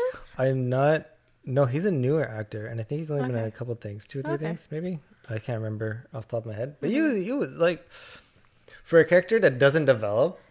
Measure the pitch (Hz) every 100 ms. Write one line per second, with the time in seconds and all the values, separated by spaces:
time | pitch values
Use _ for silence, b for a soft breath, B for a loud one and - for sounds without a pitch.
0 | 508 - - - 131 131 123 127 147 156
1 | - _ _ _ - 131 131 143 202 151
2 | 123 156 117 110 107 107 110 113 110 147
3 | 156 143 127 117 110 - 123 113 104 104
4 | - 139 143 147 156 170 - 156 180 165
5 | _ _ - 110 - 113 110 107 110 110
6 | - 117 - 117 113 104 135 147 156 269
7 | 311 214 185 277 147 147 170 170 - B
8 | B B B _ _ _ - b - 165
9 | 156 175 180 226 165 123 139 156 139 117
10 | 104 107 160 - _